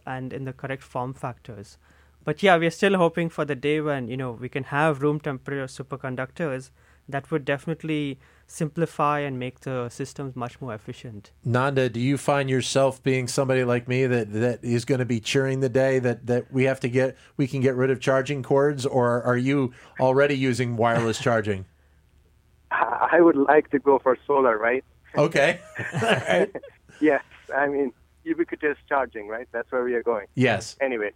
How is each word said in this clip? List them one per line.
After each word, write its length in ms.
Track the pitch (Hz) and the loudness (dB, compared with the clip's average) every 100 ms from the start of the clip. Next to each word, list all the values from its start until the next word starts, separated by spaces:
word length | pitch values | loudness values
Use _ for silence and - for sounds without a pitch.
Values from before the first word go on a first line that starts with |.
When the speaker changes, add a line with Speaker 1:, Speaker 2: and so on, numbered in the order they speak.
| - | -10
Speaker 1:
and 280 | 131 127 | -8 -8
in 120 | 135 131 | -8 -10
the 80 | |
correct 300 | 131 131 135 | -10 -10 -10
form 300 | - 131 127 | -8 -8 -6
factors. 640 | 131 135 120 - 104 101 - _ _ _ _ | -6 -10 -10 -16 -18 -18 -20 _ _ _ _
But 180 | - 151 | -6 0
yeah, 160 | 180 170 | 4 6
we 100 | 165 | 4
are 40 | |
still 260 | 165 196 190 | 2 2 4
hoping 320 | 165 170 170 | 2 2 -4
for 140 | - | -2
the 120 | 156 131 | -4 -2
day 260 | 147 156 | 0 0
when, 260 | 151 139 120 | 0 -4 -4
you 80 | 127 | -6
know, 160 | 131 | -6
we 180 | 110 123 | -8 -8
can 140 | 139 127 | -8 -4
have 360 | 143 160 139 | 0 2 2
room 180 | 147 151 | 0 0
temperature 480 | 151 131 - 139 131 - | -4 -8 -8 -8 -8 -10
superconductors 880 | 131 135 135 127 131 - 165 131 131 _ _ _ - | -12 -8 -8 -6 -8 -6 -4 -4 -10 _ _ _ -8
that 200 | 135 - | -8 -4
would 120 | 160 | -4
definitely 760 | 135 139 - 160 160 151 143 131 _ _ _ | -2 -4 -4 -6 -4 -4 -4 -8 _ _ _
simplify 720 | - 160 - 160 - 147 147 | -6 -6 -2 -4 0 0 0
and 180 | 143 131 | -2 -6
make 240 | 123 - | -8 -10
the 280 | - 131 120 | -8 -6 -6
systems 460 | - 135 - 139 127 | -8 -10 -8 -10 -8
much 260 | 120 - | -10 -10
more 120 | 131 | -12
efficient. 580 | 110 - 120 127 104 - _ | -12 -12 -16 -14 -16 -20 _
Speaker 2:
Nanda, 460 | - 120 135 135 127 | 0 2 2 2 0
do 100 | 113 | 0
you 180 | 127 135 | 0 0
find 320 | - 143 135 | 2 2 2
yourself 540 | 131 113 135 135 131 | 0 0 2 2 2
being 240 | 139 131 123 | 0 0 0
somebody 360 | - 135 131 123 | -2 2 2 2
like 220 | 120 123 | 0 0
me 160 | 127 131 | 0 2
that, 260 | 123 104 | 0 0
that 320 | 107 123 117 | 0 0 -2
is 220 | 120 120 117 | -2 -2 0
gonna 200 | 131 120 | 0 0
be 140 | 120 | -2
cheering 400 | - 139 135 135 | 0 0 2 0
the 100 | 135 | 0
day 300 | 123 135 131 | 2 2 2
that, 280 | 123 117 120 | 0 -2 -2
that 240 | 123 - | -2 0
we 120 | 131 | 0
have 160 | 135 131 | 0 0
to 60 | 127 | 0
get, 300 | 127 131 - - - | 0 0 -2 -12 -4
we 100 | 135 | -2
can 120 | 139 | 2
get 140 | 131 123 | 2 2
rid 140 | 131 | 2
of 100 | 127 | 2
charging 420 | - 135 131 143 | 2 2 0 -4
cords, 440 | 120 139 143 143 127 | 0 2 2 0 0
or 360 | 131 120 120 | 2 2 2
are 140 | 120 123 | 2 0
you 360 | 127 143 127 - - - | 2 2 0 -4 -14 0
already 380 | 131 131 143 139 | 2 4 4 2
using 400 | 131 117 120 117 | 0 0 -2 0
wireless 420 | 117 117 113 110 | 2 2 0 0
Speaker 1:
<laughs> 80 | 131 | 0
Speaker 2:
charging? 380 | 113 104 98 92 _ _ _ _ _ _ _ _ _ - | 2 0 -4 -6 _ _ _ _ _ _ _ _ _ -6
Speaker 3:
I, 380 | - - - - | -2 -2 0 2
I 80 | 160 | 6
would 140 | 170 139 | 6 6
like 340 | 139 151 - | 4 4 2
to 80 | 139 | -2
go 200 | 139 135 | 2 2
for 180 | - 123 - | 2 -2 0
solar, 320 | 135 131 110 | 2 2 2
right? 260 | 113 127 - _ _ 156 | 0 -2 -6 _ _ -2
Speaker 2:
Okay. 420 | 151 156 147 175 - - | 0 2 2 0 -8 -12
<laughs> 160 | - | -8
All 60 | 170 | -2
right. 540 | 226 160 160 180 196 - - _ | 0 0 2 0 0 -4 -16 _
Speaker 3:
<laughs> 240 | _ - | _ -2
Yes, 220 | 151 139 - - - | 2 2 -2 -20 -6
I 140 | 135 143 | -2 -2
mean, 240 | 143 135 - _ _ | 0 -4 -6 _ _
ubiquitous 540 | 160 160 170 165 151 143 - | -6 -4 -4 -2 -4 -4 -4
charging, 400 | 135 123 117 104 | -2 -2 -8 -10
right? 200 | 113 127 | -12 -8
That's 180 | 117 117 | -10 -6
where 120 | 131 | -4
we 100 | 123 120 | -2 -2
are 80 | |
going. 240 | 113 113 98 - | -2 -4 -4 0
Speaker 2:
Yes. 420 | 123 113 113 - | 0 0 -4 -6
Speaker 3:
Anyway, 320 | 135 120 104 | -4 -2 -6